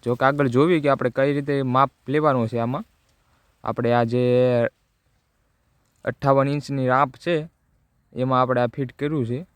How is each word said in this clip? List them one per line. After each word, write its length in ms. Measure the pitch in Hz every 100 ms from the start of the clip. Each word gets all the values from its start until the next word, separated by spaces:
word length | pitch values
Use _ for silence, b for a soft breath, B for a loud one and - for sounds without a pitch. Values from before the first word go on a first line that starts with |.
| -
જો 100 | 123
કે 100 | 135
આગળ 220 | 143 139
જોવી 340 | 120 160 170
કે 80 | 143
આપણે 200 | 135 131
કઈ 240 | 123 139
રીતે 280 | 143 143 139
માપ 300 | 135 127 135 _ -
લેવાનું 400 | 147 151 131 113
છે 100 | 117
આમાં. 280 | 117 139 226 _ _ _ _ _ _ _
આપણે 300 | - 117 120
આ 100 | 120
જે 240 | 117 120 123 123 127 123 117 _ _ _ _ _ _ _ _ _ _ _ _ _ -
અઠ્ઠાવન 420 | 127 143 135 139
ઇંચની 420 | 143 - 139 127
આપ 200 | 127 139 - -
છે, 220 | 165 160 _ _ _ _ _ _
એમાં 280 | - 127 127
આપણે 200 | 127 123
આ 60 | 120
ફિટ 240 | 131 131
કર્યું 340 | - 147 156 117
છે 200 | 123 185